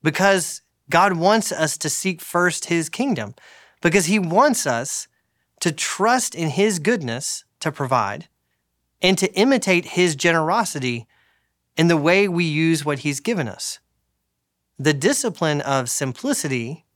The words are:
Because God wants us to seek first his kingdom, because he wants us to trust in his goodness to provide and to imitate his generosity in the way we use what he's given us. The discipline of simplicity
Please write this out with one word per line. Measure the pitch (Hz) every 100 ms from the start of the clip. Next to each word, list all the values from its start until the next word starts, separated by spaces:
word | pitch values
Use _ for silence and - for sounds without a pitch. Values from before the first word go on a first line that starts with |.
Because | 156 151 196 196 160 - _ _ _
God | 165 196
wants | 175 175 226 -
us | - 156 -
to | 156
seek | - 190 170
first | - 175 175 156 -
his | 170 160
kingdom, | - 269 165 107 - - - _ _
because | 175 185 165
he | 214
wants | 175 180 285 247 147
us | 117 131 - - _ _ _ _ _
to | 180
trust | 151 - - 208 254 240 -
in | 160
his | 139 208 180
goodness | 151 233 131 117 - - _ _
to | 160
provide | 143 143 127 101 117 - _ _ _ _ _ _ _
and | 180 190
to | 190
imitate | 185 240 269 - 180 -
his | - 180 143
generosity | 175 165 156 208 214 147 127 120 117 _ _ _ _ _ _ -
in | 165
the | 165
way | 147 190 202
we | 170
use | 170 151 160 160
what | 143 139
he's | 151 139
given | - 220 120
us. | - - - _ _ _ _ _ _ _ _ _ _
The | 143
discipline | 143 170 285 240 - 160 147
of | - 135 120
simplicity | - 135 123 262 277 151 131 117 160 _